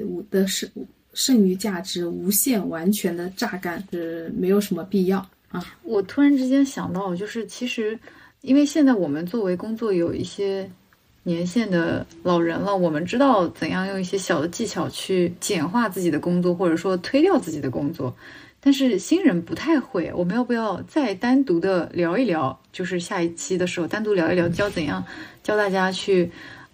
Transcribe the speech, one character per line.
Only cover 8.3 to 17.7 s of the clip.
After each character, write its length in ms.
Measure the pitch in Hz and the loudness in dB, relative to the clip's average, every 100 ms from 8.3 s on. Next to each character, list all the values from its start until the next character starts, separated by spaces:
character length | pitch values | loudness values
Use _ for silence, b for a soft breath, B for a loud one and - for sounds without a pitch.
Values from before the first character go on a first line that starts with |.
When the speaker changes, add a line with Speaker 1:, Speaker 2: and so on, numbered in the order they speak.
| _ | _
Speaker 2:
因 120 | - | 2
为 100 | 277 | 4
现 200 | 285 330 | 4 4
在 80 | 269 | 4
我 160 | 220 156 | 4 2
们 160 | 147 | -2
作 200 | 180 240 | -4 -2
为 120 | 185 180 | -2 -2
工 180 | 220 | -4
作 160 | 220 226 | -4 0
有 240 | 180 170 | 0 0
一 80 | - | -2
些 480 | 180 - 196 196 190 - _ _ _ _ | -6 -4 -4 -4 -8 -14 _ _ _ _
年 240 | 180 170 180 | -4 -2 -2
限 240 | 240 208 | -2 0
的 360 | 175 165 151 - - | 0 0 -2 -6 -4
老 160 | 180 170 | 0 2
人 200 | 170 165 | 2 0
了， 180 | 190 196 | 0 2
我 140 | 170 | 2
们 160 | 156 180 | 0 -2
知 120 | 240 | 2
道 300 | 277 214 170 | 4 4 2
怎 220 | - 160 | -2 -4
样 160 | 180 190 | -4 -4
用 100 | 196 | -4
一 60 | |
些 140 | 180 196 | -4 -2
小 200 | 185 165 | 0 0
的 80 | 170 | -2
技 200 | - 208 | -4 -6
巧 200 | 185 143 | -4 -6
去 420 | - - 185 175 175 | -6 -2 0 0 -2
简 260 | - 185 147 | -4 -2 0
化 220 | 233 220 | 0 0
自 100 | 190 | 0
己 120 | 175 | 0
的 100 | 151 | 0
工 220 | 175 175 | 0 2
作， 120 | 180 | 2
或 140 | 175 180 | 2 2
者 80 | 165 | 2
说 180 | 196 180 | 0 -2
推 240 | - 269 | 0 4
掉 160 | 370 294 | 4 4
自 120 | - | 0
己 80 | - | -4
的 120 | - | -4